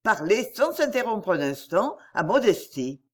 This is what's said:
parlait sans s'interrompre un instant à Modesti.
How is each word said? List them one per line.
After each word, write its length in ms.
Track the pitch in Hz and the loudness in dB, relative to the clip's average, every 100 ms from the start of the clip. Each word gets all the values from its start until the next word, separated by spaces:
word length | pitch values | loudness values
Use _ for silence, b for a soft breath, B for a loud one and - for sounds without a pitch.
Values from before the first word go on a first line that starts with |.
parlait 500 | 220 208 160 220 - | -2 -2 2 0 0
sans 180 | - 302 | -2 -2
s'interrompre 580 | 311 285 247 233 214 185 | 0 0 0 -2 -4 0
un 100 | 160 | 0
instant 560 | 143 139 - 170 262 - B | 0 -4 -2 0 0 -4 B
à 80 | - | -4
Modesti. 800 | 160 254 240 170 - - 127 139 _ | 2 2 4 2 -2 -8 -6 -8 _